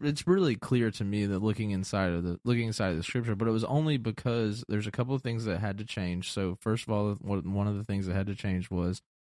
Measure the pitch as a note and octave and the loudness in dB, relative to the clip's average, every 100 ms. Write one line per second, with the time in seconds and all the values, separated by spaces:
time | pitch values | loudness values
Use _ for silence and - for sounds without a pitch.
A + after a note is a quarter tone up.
0 | D3 D3 - F#3+ E3+ A2+ - B2 A2+ - | -2 0 4 4 4 2 2 2 2 0
1 | G2+ G#2 G2+ G2 G#2+ G#2 G#2+ F#2+ F#2+ G#2 | -2 0 0 2 0 0 0 -2 -2 0
2 | F#2+ E2+ F2 F2 A#2+ A#2+ A#2 A2 G2 E2 | 2 0 -2 -2 0 2 0 0 0 0
3 | - B2+ A#2 G2+ A2+ A2+ A#2 C#3+ D#3 C#3+ | -2 -2 -2 0 2 2 2 2 2 0
4 | A2+ G#2+ B2+ A#2 A2 G#2+ - G#2 G#2+ - | 0 -2 0 0 0 -2 -2 -2 -2 -2
5 | B2 C3+ B2 A#2 A2 F2 G#2 G2 G#2+ - | -2 0 -2 -2 -2 -2 -2 -4 -6 -4
6 | F2+ F2+ F2+ - F#2+ F2+ - A2+ - G#2+ | -2 -2 -4 -2 -2 -2 0 -2 0 0
7 | G#2 G#2 - G2 E2+ G2+ G#2 G2+ G#2 G2 | 2 -2 -2 -2 0 0 0 0 -2 -2
8 | F#2+ F#2+ F#2+ G2+ G#2 F#2 F2 F#2 F2 F#2 | 0 0 0 -2 -2 -2 0 0 0 -2
9 | _ _ _ | _ _ _